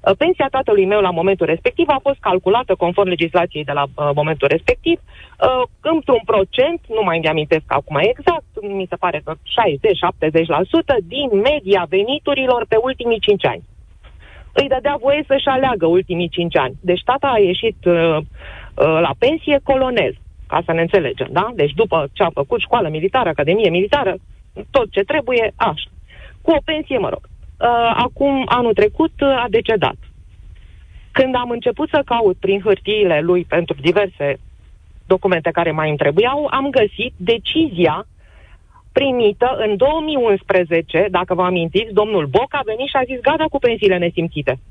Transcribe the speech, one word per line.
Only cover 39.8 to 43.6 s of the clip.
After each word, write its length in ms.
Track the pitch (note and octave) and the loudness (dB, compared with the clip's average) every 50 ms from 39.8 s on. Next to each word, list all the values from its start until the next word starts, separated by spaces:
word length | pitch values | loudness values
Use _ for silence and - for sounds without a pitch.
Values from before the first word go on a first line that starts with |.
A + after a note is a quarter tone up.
| A#3+ C#4 D4+ D#4+ D4+ | 2 2 2 0 -2
mii 120 | D#4 D4+ C#4 A#3+ A3+ | -2 -2 0 2 2
unsprezece, 760 | G3+ G3 - - - F#3 F3+ D#3+ E3+ E3+ E3 - - D#3+ F#3+ G#3 | 0 0 0 0 0 0 2 2 0 -2 -2 0 0 0 0 2
dacă 240 | F#3 F3 F3+ - F#3 | 0 -2 -2 -2 0
vă 80 | E3+ F3+ | 0 0
amintiți, 500 | F3+ F#3 F3 E3 E3 - F#3+ A3+ A3+ G#3 | 0 0 0 -2 0 0 -2 -2 2 0
domnul 340 | F#3+ G#3 G#3+ G#3+ F#3+ D3+ | 0 2 2 0 -2 -2
Boc 280 | C#3+ C3 G3 B3 C4 - | 2 2 0 0 2 -4
a 60 | D4 C4+ | -6 -4
venit 240 | G#3+ A3 A3+ C4 C#4 | -4 -6 -6 -6 -2
și 80 | - | -2
a 60 | C#4 B3+ | -2 -2
zis, 140 | A#3+ C4 B3 | -2 -6 -2
„Gata 240 | A3+ C4 D4+ D#4+ D#4 D#4 | 0 0 0 2 -2 -2
cu 80 | - | -4
pensiile 400 | C#4 | 0